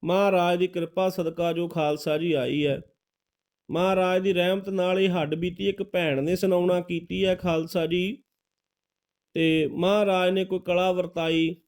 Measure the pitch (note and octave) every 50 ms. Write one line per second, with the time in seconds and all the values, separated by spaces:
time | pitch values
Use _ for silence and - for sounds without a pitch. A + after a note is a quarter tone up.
0 | - E3 F3 F#3+ G3+ G3+ F#3+ F3+ F3 F3 F3 F3 F3+ F3+ F3+ F3 E3 E3 _ -
1 | F#3+ F#3 F#3 - E3+ D#3+ E3 - E3+ E3+ E3+ E3+ E3+ E3+ E3+ E3+ D#3 D3 D3+ D3+
2 | - - D3+ D#3 E3 F3 D#3+ C#3+ B2+ B2 C#3 D3 D3 D3 C3+ C#3 - _ _ _
3 | _ _ _ _ _ _ _ _ _ _ _ _ _ _ D#3+ E3 F3+ F#3+ F#3+ F#3+
4 | F#3 F#3 F#3 F#3 F#3 G3 F#3+ F3 F3 F3+ F#3+ G3 F#3+ G3 F#3+ F#3+ F3+ F3+ F#3 F#3+
5 | F#3+ F#3+ F3 F3+ D#3 D3 D#3 D#3+ E3+ F3+ F3 - - G3 F#3+ - F#3+ F#3+ - F#3
6 | F3 D#3 C#3 C3+ C#3 D#3 F3+ F3+ - F#3+ F#3 F3+ F3 F3+ F3+ F3+ F3 F3 F3+ E3+
7 | E3+ - F3+ F#3 F#3+ F#3+ F#3 F3+ F3+ F3+ E3 D#3+ D#3+ E3 - F3+ E3 D#3 F3 F3+
8 | F3+ F#3+ A#3 C#4+ _ _ _ _ _ _ _ _ _ _ _ _ _ _ _ _
9 | _ _ _ _ _ _ _ D#3+ E3 D#3+ D#3+ D#3+ D#3 C#3 - - E3+ F#3 G3+ G#3+
10 | G#3+ G3+ F#3+ F#3 F3+ F3+ F#3+ F#3+ F#3+ F#3+ F#3+ F3+ F3+ - F3 F3 F#3 F#3 F#3 F3+
11 | F3+ F3 F3+ E3+ E3 E3 E3 E3 D#3+ E3 E3+ - _